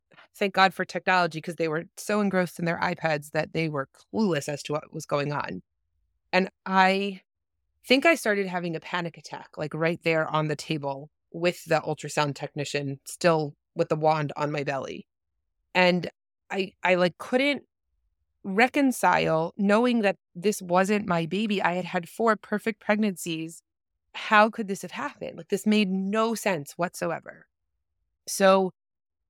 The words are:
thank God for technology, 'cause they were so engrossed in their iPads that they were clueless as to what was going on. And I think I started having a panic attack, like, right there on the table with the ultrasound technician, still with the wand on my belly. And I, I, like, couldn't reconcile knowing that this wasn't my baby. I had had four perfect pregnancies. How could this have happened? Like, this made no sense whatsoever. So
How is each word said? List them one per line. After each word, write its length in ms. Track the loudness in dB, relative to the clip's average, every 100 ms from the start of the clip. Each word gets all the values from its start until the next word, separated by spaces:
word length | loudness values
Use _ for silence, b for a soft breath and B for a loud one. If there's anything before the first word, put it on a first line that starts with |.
| _ b b
thank 200 | -4 -2
God 180 | 4 2
for 120 | 2
technology, 560 | -6 -4 0 2 2 -2
'cause 160 | -10 -4
they 120 | -2
were 180 | -4 -8 -16
so 240 | -4 0
engrossed 400 | 2 0 -2 -2
in 40 |
their 140 | -4 -2
iPads 540 | -4 -2 -2 -2 -4
that 200 | -6 -4
they 160 | -2 -2
were 200 | -4 -8
clueless 600 | _ _ -2 0 0 -2
as 140 | -8
to 100 | -6
what 200 | -6 -6
was 120 | -14
going 280 | -4 -2 -2
on. 300 | -4 -6 -10 _ _ _ _ _ _ _
And 160 | 0 0 _
I 580 | -2 2 4 2 -2 -8 _ _ _ _ _ _
think 220 | 2 4 6
I 80 |
started 320 | 4 2 0 -2
having 300 | -4 -4 -6
a 40 |
panic 380 | -4 -4 -4 -8
attack, 400 | -16 -16 -14 -8
like, 160 | -8
right 260 | -2 -2 0
there 240 | 0 0 0
on 180 | 0 -2
the 100 | -4
table 540 | -4 -6 -6 -10 -14 _ _
with 320 | -2 -2 -2
the 160 | 0 0
ultrasound 560 | 0 -6 -4 0 0 -2
technician, 640 | -8 -6 -4 -4 -6 -10
still 520 | -14 0 2 4 0 -8 _
with 140 | -4 -2
the 60 | 2
wand 360 | 2 2 -2
on 160 | -4 -4
my 140 | -2
belly. 420 | -4 -4 -6 -12 -16 _ _ _ _ _ _
And 380 | 2 4 4 -2 _ _ _ _
I, 220 | -6 -6 _
I, 140 | 2 4
like, 200 | 2 0
couldn't 460 | -4 0 0 -2 _ _ _ _ _ _ _ _
reconcile 1120 | -4 2 2 4 2 2 2 2 2 0 -2 -2
knowing 440 | 2 4 4 2
that 160 | 0 -2 _
this 260 | -4 -2 -2
wasn't 460 | 0 2 4 0 0
my 200 | -2 0
baby. 360 | -2 -2 0
I 120 | 0
had 100 | -2
had 240 | -2 -4 -6
four 260 | -2 0
perfect 460 | 0 -2 -4 -4 -6
pregnancies. 800 | -2 0 0 -2 -8 -8 -8 -14 _ _ _ _ _
How 360 | -14 4 6 6
could 160 | 2 -6
this 160 | -6
have 80 | -8
happened? 460 | -10 -10 -10 -12 -12
Like, 120 | -4
this 180 | -2 4
made 240 | 4 4
no 440 | 0 0 0 0
sense 380 | 0 0 -2 -4
whatsoever. 720 | -6 -6 -4 -6 -6 -10 -20 _ _ _ _ _ _ _ _ -12
So 460 | 2 6 6 2 -6 _ _ _ _ _